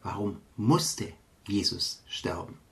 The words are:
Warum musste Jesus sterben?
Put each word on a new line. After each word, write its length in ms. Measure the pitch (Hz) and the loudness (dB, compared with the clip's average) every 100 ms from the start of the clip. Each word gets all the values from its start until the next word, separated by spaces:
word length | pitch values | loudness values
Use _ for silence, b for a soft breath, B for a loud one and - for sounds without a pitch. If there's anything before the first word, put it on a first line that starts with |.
Warum 380 | - 101 104 98 - - | -6 -2 -2 -4 -12 -2
musste 560 | 110 156 151 - 82 - _ _ - | 6 6 4 -2 -6 -8 _ _ -2
Jesus 560 | 101 90 87 - - - | 2 2 0 -4 -6 -10
sterben? 500 | - - 87 - - - | -6 -4 -4 -8 -12 -20